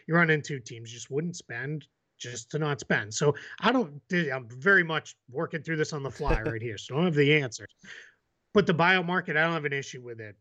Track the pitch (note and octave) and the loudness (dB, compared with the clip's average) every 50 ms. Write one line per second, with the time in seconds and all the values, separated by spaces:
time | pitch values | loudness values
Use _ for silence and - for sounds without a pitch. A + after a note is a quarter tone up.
0 | - - D#3+ E3+ E3+ D#3+ D#3 D3 C#3+ - D3 C3 A#2 - A#2+ A2+ A2+ A2 A#2 A#2+ | -4 2 4 4 6 6 4 2 0 -4 -8 -8 -10 -12 -14 -14 -14 -14 -14 -16
1 | - - C3 D3 E3+ F3 F3 - - - A#2+ A#2 B2+ C#3+ D#3 D3+ - _ _ _ | -12 -6 -4 -4 -4 -4 -6 -10 -12 -10 -10 -8 -6 -6 -6 -6 -8 _ _ _
2 | _ _ _ - - B2 B2 A2 - - - D3+ D#3 D3 C#3+ - - - F3+ B2+ | _ _ _ -14 -12 -10 -10 -10 -8 -6 -4 -2 0 -2 -2 -2 0 0 0 0
3 | G#2+ G#2 G#2+ - D#3 D3 C#3+ - - - - - - A3 B3+ C4 G#3+ D3 D3 C#3+ | 0 -4 -2 2 2 2 2 2 -6 -16 -8 0 2 4 4 4 0 -2 -6 -12
4 | - - F3+ F3 E3 C#3 C3 C3 B2 A2+ A#2+ C3 C#3 G3 G3 F#3 E3+ D#3+ D#3+ D3+ | -8 -2 -2 0 0 0 -4 -6 -6 -10 -12 0 4 6 6 6 4 2 0 -4
5 | - - - _ _ - A#2+ C#3+ E3+ - F3 D#3 B2 D#3 E3 D3+ D3+ - D#3+ C#3+ | -4 -6 -14 _ _ -10 -6 -6 -4 -4 -6 -6 -6 -4 -2 -2 -2 -2 -2 -6
6 | C3+ C3 A2+ - D3+ C3+ B2 A2 A2 - A2+ A2 A2+ A#2+ G#2 F#2+ - - B2 D3 | -6 -6 -6 -2 0 2 2 2 2 -2 -4 -4 -6 -8 -8 -10 -10 -4 0 0
7 | F3 F#3 D3+ D3 C#3+ C#3 D3+ D3+ C#3 A#2+ - - G#2 - _ _ - - - - | 2 2 4 4 6 6 6 4 2 -2 -6 -12 -14 -18 _ _ -20 -18 -18 -18
8 | - - _ _ _ _ _ _ _ _ - G#3+ F#3+ F#3+ F3 C#3+ E3 F3+ F#3+ F#3 | -20 -20 _ _ _ _ _ _ _ _ 2 2 4 4 4 4 4 4 4 4
9 | E3 E3+ F3+ F3+ F3 - D3 D3+ D#3+ E3+ E3+ D#3+ D3 D3 C#3 C#3 C3 - - C3 | 2 0 -2 -2 -2 0 2 2 2 2 2 0 -2 -2 -4 -4 -6 -8 -12 -14
10 | A#2+ A#2+ A#2 A2+ A2 G#2+ G#2 _ | -14 -14 -12 -12 -14 -14 -16 _